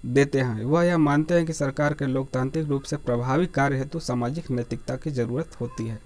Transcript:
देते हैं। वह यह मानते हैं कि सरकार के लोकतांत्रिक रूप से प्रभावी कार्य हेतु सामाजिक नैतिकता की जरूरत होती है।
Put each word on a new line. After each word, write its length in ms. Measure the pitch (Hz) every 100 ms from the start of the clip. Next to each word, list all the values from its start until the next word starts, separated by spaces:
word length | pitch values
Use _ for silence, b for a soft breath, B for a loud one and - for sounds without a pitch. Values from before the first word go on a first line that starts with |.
| 123
देते 340 | 127 139 139
हैं। 240 | 127 110
वह 200 | 117 160
यह 140 | 175 175
मानते 360 | 147 143 156
हैं 120 | 175 165
कि 60 |
सरकार 420 | 156 135 135 147
के 120 | 147 139
लोकतांत्रिक 600 | 131 135 127 131 160 151
रूप 160 | 139
से 140 | - 151
प्रभावी 500 | - 120 123 139 180
कार्य 320 | - 139 135
हेतु 220 | 135 165
सामाजिक 500 | - 123 120 156 -
नैतिकता 460 | 123 120 - - 127
की 140 | 160
जरूरत 460 | 131 113 127 165 -
होती 260 | 120 - 113
है। 120 | 110